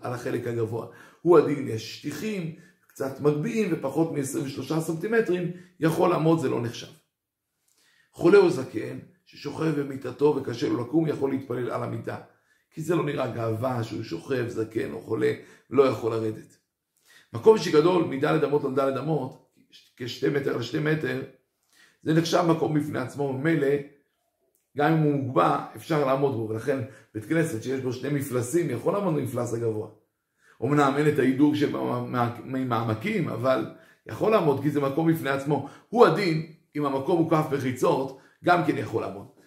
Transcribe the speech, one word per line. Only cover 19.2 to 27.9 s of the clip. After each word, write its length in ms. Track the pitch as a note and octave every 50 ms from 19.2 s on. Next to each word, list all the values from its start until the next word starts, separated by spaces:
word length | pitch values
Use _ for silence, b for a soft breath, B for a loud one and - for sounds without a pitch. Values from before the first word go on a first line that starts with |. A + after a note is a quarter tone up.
| B2+ - - - _ _ _ _ _ _ _ - _ _ _
כשתי 320 | - B2+ A#2 - - C3+ -
מטר 260 | C#3+ C#3 C3 - -
על 80 | B2+ A#2
שתי 160 | - - D#3
מטר, 420 | D3 D3+ D#3+ D#3 C3 B2+ B2+ C3 C3+ - - _ _ _ _ _ _ b b b b b b b -
זה 100 | D3+ D#3+
נחשב 300 | E3 E3 - - F3+ F3
מקום 320 | E3 D#3 D#3+ C#3+ - D3+ D3
בפני 200 | C#3+ D3 - C3+
עצמו, 340 | B2+ B2 - C#3 C#3+ C#3 C3+
ממילא, 340 | B2+ C#3+ E3 D#3+ C#3+ C3+ C3+ C#3+ C#3+ C#3+ - - _ _ _ _ _ _ _ _ _ _ _ _ _ _ _ -
גם 160 | B2+ D3 D#3+ E3
אם 40 |
הוא 160 | D#3+ D3+ D3 C#3+
מוגבע, 520 | C3+ B2 A#2 - F3 F3 D3+ C#3+ C#3+ - - -
אפשר 300 | A2 - - D#3+ D3 C#3+
לעמוד 280 | C3 C3+ C#3 C#3+ C3+ A#2
בו, 160 | A2+ A2+ G#2+
ולכן 300 | A2 A2 A2+ C#3+ C3+ C3 A2+ B B B B B -
בית 120 | A2 -
כנסת 380 | - D#3+ E3 D#3+ D#3+ A2+ A2 A2+
שיש 180 | B2 C3+ C3
בו 120 | A#2+ B2+